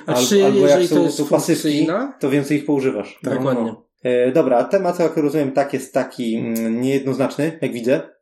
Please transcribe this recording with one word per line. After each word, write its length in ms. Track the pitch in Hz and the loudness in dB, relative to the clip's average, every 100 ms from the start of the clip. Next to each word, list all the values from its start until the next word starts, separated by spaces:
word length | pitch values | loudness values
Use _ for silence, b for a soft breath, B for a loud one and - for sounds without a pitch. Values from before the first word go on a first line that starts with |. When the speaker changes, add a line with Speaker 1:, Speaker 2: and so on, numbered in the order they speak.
| - | -2
Speaker 1:
A 80 | |
trzy, 320 | 127 127 202 185 | -2 2 4 4
Speaker 2:
albo 140 | 131 | 4
jak 60 | 143 | 6
Speaker 1:
jeżeli 180 | 143 175 | 4 4
to 60 | 151 | 2
Speaker 2:
są 80 | |
Speaker 1:
jest 140 | 147 147 | 2 -2
Speaker 2:
to 60 | 147 | 0
pasywki, 360 | 160 170 143 | 0 2 0
Speaker 1:
funkcyjna. 520 | 156 147 160 196 277 - | 0 0 0 -2 -6 -4
Speaker 2:
to 100 | 139 | -2
więcej 280 | 143 135 147 | 0 0 -2
ich 80 | - | 0
poużywasz. 540 | 143 131 104 - - | 0 0 -2 -8 -10
Speaker 1:
Tak. 100 | 143 | -6
Speaker 2:
No, 60 | 131 | -2
no. 100 | 135 | -2
Speaker 1:
Dokładnie. 200 | 123 113 107 _ _ | -2 -2 -8 _ _
Speaker 2:
E, 280 | 127 123 123 | -2 2 2
dobra, 260 | 123 123 120 | 2 2 2
a 60 | |
temat, 360 | 127 196 175 175 | 2 0 0 0
jak 180 | 160 160 | 0 0
rozumiem, 340 | 147 151 135 | 0 0 -2
tak 220 | 139 139 | -2 -2
jest 200 | 131 - | -4 -4
taki, 420 | 131 127 - 117 113 | -4 -4 -4 -4 -4
mm, 460 | 117 113 113 117 | -4 -4 -2 -2
niejednoznaczny, 800 | 131 139 131 123 127 - 156 160 | 0 0 -2 -2 -2 -2 -4 -4
jak 120 | 127 | -6
widzę. 280 | 113 113 156 - _ | -4 -2 -2 -2 _